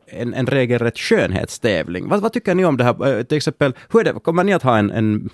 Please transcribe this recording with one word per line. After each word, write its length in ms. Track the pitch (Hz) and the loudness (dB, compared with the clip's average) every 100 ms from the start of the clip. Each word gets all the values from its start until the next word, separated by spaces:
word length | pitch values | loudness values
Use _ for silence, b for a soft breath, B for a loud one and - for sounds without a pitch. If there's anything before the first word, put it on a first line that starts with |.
| - | -16
en, 280 | - 120 | -10 -6
en 120 | 120 127 | -4 0
regelrätt 520 | 139 123 120 117 - | 0 2 0 0 -4
skönhetstävling. 1080 | - 220 90 95 - - 117 85 - 90 - | 0 0 2 -2 -4 -4 -2 0 -2 -6 -2
Vad, 120 | 202 | -2
vad 120 | 220 | -2
tycker 220 | 240 - | -2 -2
ni 100 | 180 | 0
om 120 | 180 127 | 2 2
det 80 | |
här? 340 | 123 - 139 113 | 0 2 0 -2
Eh, 40 | |
till 140 | 135 151 | -2 -2
exempel, 380 | 151 - 139 B B | -2 -2 -2 B B
hur 100 | 226 | 2
är 40 | |
det? 160 | 185 110 | 2 0
Kommer 240 | - 170 | 0 0
ni 80 | 196 | 2
att 100 | 185 | 2
ha 160 | 131 107 | 2 2
en, 120 | 101 | 2
en 400 | 113 110 107 - | 0 0 0 -4